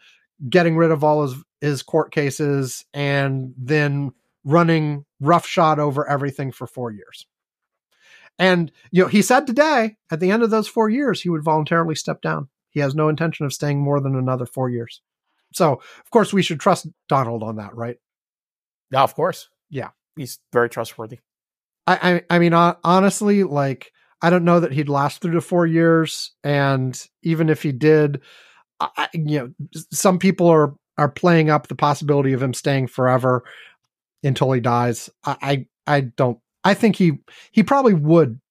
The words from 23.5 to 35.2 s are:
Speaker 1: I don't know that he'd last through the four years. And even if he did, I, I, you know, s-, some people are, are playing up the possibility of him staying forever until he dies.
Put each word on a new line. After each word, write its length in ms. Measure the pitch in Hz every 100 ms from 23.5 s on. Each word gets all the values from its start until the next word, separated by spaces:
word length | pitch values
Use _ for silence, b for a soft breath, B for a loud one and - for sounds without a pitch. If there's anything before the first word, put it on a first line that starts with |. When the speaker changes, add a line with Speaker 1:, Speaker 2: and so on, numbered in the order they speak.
| 143 139 131 - _ _ _
Speaker 1:
I 80 | 165
don't 140 | 180
know 160 | 170 175
that 120 | 160
he'd 160 | 131 143
last 320 | 139 143 -
through 140 | 175
the 60 | 170
four 240 | - 175 170
years. 640 | 165 165 165 160 - - _
And 560 | 147 143 139 135 131 127 - _
even 280 | 170 160 160
if 120 | 151
he 100 | 156
did, 500 | 127 151 156 147 139 b b b b _ -
I, 80 | 151 -
I, 120 | 147
you 260 | 170 151 147
know, 140 | 123 - 147
s-, 120 | 160 -
some 280 | 147 202 180
people 300 | 190 - 170
are, 260 | 160 147 143 _ -
are 140 | 147
playing 400 | - 180 165 156
up 160 | 151 -
the 80 |
possibility 580 | 135 147 139 147 143 135
of 100 | 131
him 120 | 135
staying 320 | 123 147 139 127
forever 580 | - 127 127 127 127 B B B B _ _ _ _
until 300 | 147 127 131
he 80 | 131
dies. 500 | 120 120 120 117 - _